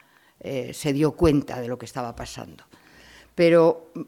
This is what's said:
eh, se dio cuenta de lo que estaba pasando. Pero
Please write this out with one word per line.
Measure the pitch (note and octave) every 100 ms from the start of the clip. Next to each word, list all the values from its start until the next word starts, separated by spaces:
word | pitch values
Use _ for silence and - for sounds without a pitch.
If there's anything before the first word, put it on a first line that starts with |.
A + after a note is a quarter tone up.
| _ _ _ _
eh, | G2 C3 B2
se | - D#3
dio | C#3 D3+
cuenta | - E3+ C#3+ C3+ B2
de | A#2+
lo | B2
que | A#2
estaba | C3+ A#2+ -
pasando. | B2+ - - - _ _ _ _ - - _ -
Pero | E3+ E3+ E3 - - -